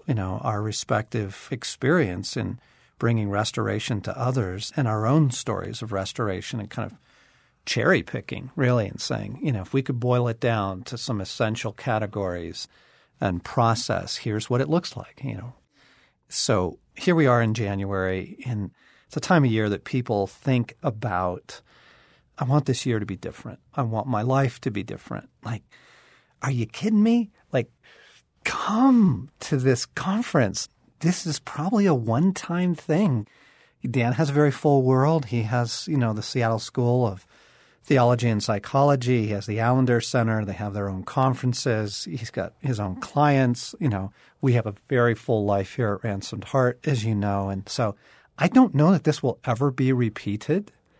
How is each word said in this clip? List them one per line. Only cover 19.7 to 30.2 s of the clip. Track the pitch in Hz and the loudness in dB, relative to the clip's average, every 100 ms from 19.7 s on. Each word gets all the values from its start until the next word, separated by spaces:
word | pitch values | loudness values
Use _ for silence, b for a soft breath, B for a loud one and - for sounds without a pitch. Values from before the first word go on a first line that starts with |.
| 98 | -2
people | - 131 120 104 98 | -2 -4 0 0 -2
think | - - 123 117 - | -4 0 0 0 -6
about, | 147 107 110 90 92 90 - - b b b b b b b - | -6 -4 -2 -2 -2 -4 -10 -20 b b b b b b b -6
"I | |
want | 123 147 139 | 0 2 2
this | 127 131 | -2 -2
year | 110 | -2
to | 98 | -4
be | 95 | -8
different. | - - - - _ | -10 -12 -14 -14 _
I | - | -6
want | 117 110 123 | -2 -2 -2
my | 110 | -2
life | 117 135 135 - | 0 2 0 -2
to | 123 | -6
be | 104 | -6
different." | - 98 - - - _ | -8 -10 -10 -10 -12 _
Like, | 110 113 - b b b b b b b | -10 -10 -12 b b b b b b b
are | 135 | -2
you | 123 110 | -2 -4
kidding | - 214 214 | -4 0 4
me? | 220 240 214 b _ | 4 4 0 b _
Like, | 127 - _ b b b b _ _ | -4 -4 _ b b b b _ _
come | - - - 220 269 247 190 95 - _ | -8 -6 -2 4 6 8 6 4 -4 _
to | - 143 | -2 2
this | 127 123 - | 4 2 0
conference. | - 185 208 | -6 -2 -2